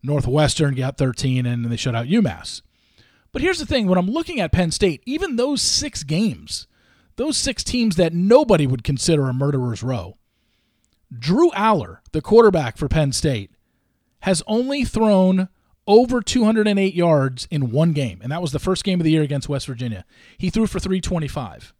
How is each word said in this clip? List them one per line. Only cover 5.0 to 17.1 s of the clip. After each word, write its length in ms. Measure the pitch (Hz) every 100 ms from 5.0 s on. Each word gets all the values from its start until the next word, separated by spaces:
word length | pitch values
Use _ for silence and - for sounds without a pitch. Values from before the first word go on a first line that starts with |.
| -
even 300 | 294 370 233
those 260 | 254 285
six 400 | - - 294 -
games, 640 | 139 156 214 95 78 - - _ _ _ _ -
those 220 | 277 -
six 260 | 277 240
teams 320 | - 247 226 170
that 160 | 170
nobody 520 | 170 190 247 277 180 139
would 180 | 117
consider 440 | - 139 - 156 135
a 60 |
murderer's 500 | 127 139 139 123 110
row, 340 | 120 123 92 - _ _ _ _ _ _ _ _ _ 117
Drew 360 | 123 208 339
Aller, 500 | 196 220 202 98 82 -
the 100 | 156
quarterback 540 | - 214 226 180 127 -
for 120 | 143
Penn 240 | 160 143
State, 400 | - 156 120 98 _ _ _ _ _ _ _
has 200 | - 175 -
only 380 | 220 254 277
thrown 640 | 240 214 220 196 185 190 185 _ _ _ -
over 340 | 208 247 247
two 220 | 208 254
hundred 240 | 220 220 214
and 120 | 196
eight 160 | 190 170
yards 520 | 170